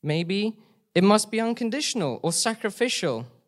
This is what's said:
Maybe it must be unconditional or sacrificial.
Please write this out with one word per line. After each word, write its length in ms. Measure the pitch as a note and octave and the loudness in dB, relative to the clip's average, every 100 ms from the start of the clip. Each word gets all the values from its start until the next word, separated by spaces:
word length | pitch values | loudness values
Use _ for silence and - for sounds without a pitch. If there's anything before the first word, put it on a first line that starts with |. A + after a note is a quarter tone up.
Maybe 520 | D3 D#3 E3+ G3 G#3+ G#3+ _ _ _ | -2 -2 -2 -2 -2 -6 _ _ _
it 100 | E3+ | 4
must 280 | F#3+ G#3+ G#3+ | 6 6 4
be 100 | A3 | -2
unconditional 760 | A3+ A#3 A#3 C4+ D4+ A#3+ D3+ A#2 | -2 -2 -4 -2 -4 -2 -2 -2
or 100 | D#3+ | -2
sacrificial. 920 | E3+ A#3 A3 G#3+ - B3 - E3 A#2 A#2+ _ | 0 -2 -2 -6 -2 -2 0 -2 -4 -8 _